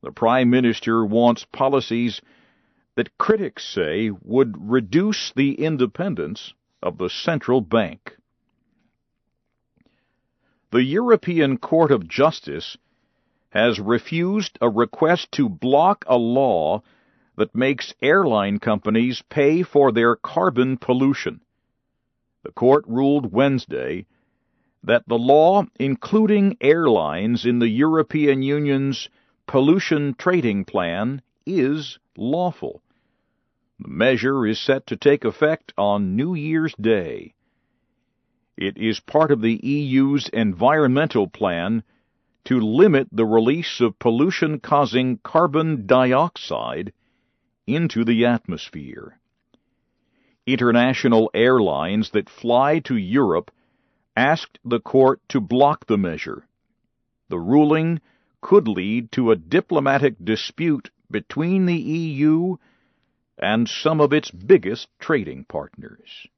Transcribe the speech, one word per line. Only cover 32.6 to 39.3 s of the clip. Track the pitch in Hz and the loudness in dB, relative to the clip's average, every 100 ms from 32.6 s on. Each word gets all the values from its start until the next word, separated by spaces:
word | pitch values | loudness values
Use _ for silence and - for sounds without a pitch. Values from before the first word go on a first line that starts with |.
| 73 - _ _ _ _ _ _ _ _ _ _ | -12 -14 _ _ _ _ _ _ _ _ _ _
The | - | -14
measure | 71 117 127 127 139 110 | -2 0 2 0 0 0
is | 110 | -2
set | - 135 - | -2 -2 -2
to | 117 | 0
take | 147 147 | 2 2
effect | - - 151 160 _ - | 0 0 -2 -2 _ -4
on | 101 101 98 98 | 0 0 0 -2
New | 151 | -2
Year's | 175 151 160 160 - | -4 -2 -2 -2 -2
Day. | 107 107 82 55 50 _ _ _ _ _ _ _ _ _ _ _ _ - | 0 0 0 -10 -14 _ _ _ _ _ _ _ _ _ _ _ _ -8
It | 95 98 | -8 -4
is | 113 107 | -4 -4
part | - 151 156 | -2 0 2